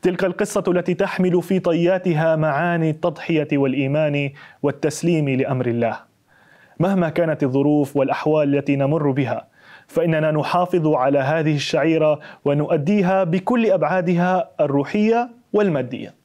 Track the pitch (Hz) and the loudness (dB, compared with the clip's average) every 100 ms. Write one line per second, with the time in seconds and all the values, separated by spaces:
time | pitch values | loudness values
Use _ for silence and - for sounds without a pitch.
0 | 190 180 185 175 202 208 190 180 175 175 | 0 0 -4 -2 -2 -2 0 0 0 -2
1 | 202 - 180 175 170 190 175 165 175 185 | -2 0 2 0 0 -2 0 2 2 0
2 | 185 151 165 160 156 143 175 170 160 156 | 0 0 2 2 0 0 0 0 -2 0
3 | 175 147 - 160 147 143 135 135 135 147 | -4 -4 -2 -2 0 0 0 0 0 0
4 | 156 143 139 139 - - 147 139 156 - | 0 0 -4 -8 -20 -6 -4 -2 -4 -2
5 | 170 165 143 127 131 127 120 117 117 104 | 0 0 0 0 0 -2 -2 0 -2 -4
6 | - _ _ _ _ _ _ _ 170 196 | -14 _ _ _ _ _ _ _ 0 2
7 | 165 156 165 147 139 135 143 147 139 143 | 0 0 -2 0 0 2 2 2 0 0
8 | 135 135 151 156 147 139 139 139 139 160 | 0 0 0 2 2 0 0 0 0 0
9 | 147 135 123 113 - _ - - _ - | 0 0 -2 -4 -10 _ -20 -20 _ -2
10 | 165 160 156 156 139 175 180 180 156 151 | 0 2 2 0 0 0 0 0 2 2
11 | 131 139 135 160 156 147 135 160 160 160 | 2 2 0 0 0 -2 -2 0 0 2
12 | 156 151 - - 143 143 151 165 143 208 | 2 0 -4 -6 -2 0 0 -2 0 2
13 | 180 190 180 185 185 247 226 185 151 185 | 2 2 0 -2 0 0 2 2 0 0
14 | 175 175 180 185 - - 147 139 139 208 | 0 0 2 0 -2 -2 0 0 0 0
15 | 214 226 240 - _ 208 208 147 127 127 | 2 2 -2 -10 _ 0 0 0 -4 -8
16 | - - | -12 -16